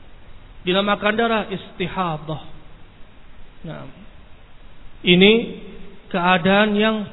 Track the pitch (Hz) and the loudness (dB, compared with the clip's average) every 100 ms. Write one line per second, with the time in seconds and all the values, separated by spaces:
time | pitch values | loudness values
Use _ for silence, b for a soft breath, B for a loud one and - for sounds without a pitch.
0 | - - - - - - 180 185 202 202 | -20 -20 -18 -18 -18 -8 0 2 2 2
1 | 208 214 233 220 190 185 - - 175 190 | 2 2 2 0 -2 -8 -10 -6 -6 -2
2 | 180 151 156 151 - - - - - - | -2 -4 -6 -8 -10 -14 -16 -18 -20 -18
3 | - - - - - - 170 151 135 160 | -18 -18 -18 -16 -16 -14 -14 -12 -14 -16
4 | 202 - - - - - - - - - | -18 -18 -20 -20 -18 -18 -16 -14 -14 -2
5 | 180 180 196 226 269 - - - - - | 4 8 8 6 2 -8 -14 -14 -14 -16
6 | - 190 175 185 185 196 214 208 220 220 | -6 0 2 4 4 4 4 4 2 0
7 | 202 | -4